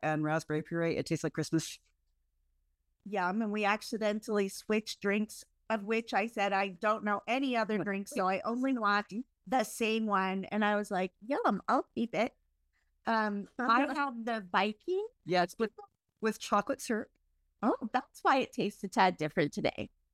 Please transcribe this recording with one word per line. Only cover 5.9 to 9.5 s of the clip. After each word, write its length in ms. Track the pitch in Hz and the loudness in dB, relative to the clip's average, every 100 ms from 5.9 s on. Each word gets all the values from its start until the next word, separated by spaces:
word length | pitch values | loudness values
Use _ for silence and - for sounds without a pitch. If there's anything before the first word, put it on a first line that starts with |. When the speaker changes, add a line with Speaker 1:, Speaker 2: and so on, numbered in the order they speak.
| 226 233 | -2 0
Speaker 2:
I 120 | 214 226 | -2 -2
said, 240 | 226 196 | -2 0
"I 160 | 196 196 | 0 -2
don't 360 | 180 214 220 | 0 0 0
know 160 | 208 202 - | 0 -2 -2
any 300 | 247 277 233 | -2 0 0
other 220 | 214 214 | 0 0
drink, 300 | 202 196 196 | 0 -4 -4
so 200 | 240 185 | -2 0
I 120 | 190 | 0
only 340 | - 240 269 254 | -2 -2 0 2
want 280 | 208 202 202 202 - _ | 2 2 0 -8 -10 _
the 180 | - | 0